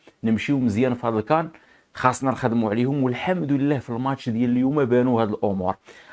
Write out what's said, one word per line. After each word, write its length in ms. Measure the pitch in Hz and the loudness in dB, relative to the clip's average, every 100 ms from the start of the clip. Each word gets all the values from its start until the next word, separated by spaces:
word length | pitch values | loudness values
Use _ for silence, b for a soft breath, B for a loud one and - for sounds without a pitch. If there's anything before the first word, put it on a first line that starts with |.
| b b | b b
نمشيو 340 | 113 110 - 139 | -2 0 0 0
مزيان 360 | 123 101 127 | 0 2 0
في 120 | 120 117 | 0 -2
هذا 120 | 110 | -2
الكان، 300 | 107 156 165 b b b b | 0 0 -2 b b b b
خاصنا 360 | - 127 120 135 | -2 0 0 -2
نخدموا 400 | 120 123 117 110 | 0 0 0 0
عليهم. 320 | 107 123 143 | 0 0 0
والحمد 500 | 127 120 - 185 151 | 0 -2 -4 -2 -2
لله 260 | 139 139 143 | 0 0 -2
في 120 | - | -4
الماتش 380 | 120 131 135 - | -6 -4 -4 -4
ديال 220 | 110 123 | 0 2
اليوم 340 | 123 131 147 | 2 2 2
بانوا 380 | 131 123 127 117 | 2 4 4 2
هاد 80 | 110 | 0
الأمور. 460 | 104 107 98 92 95 B B B | 0 -2 -2 -4 -6 B B B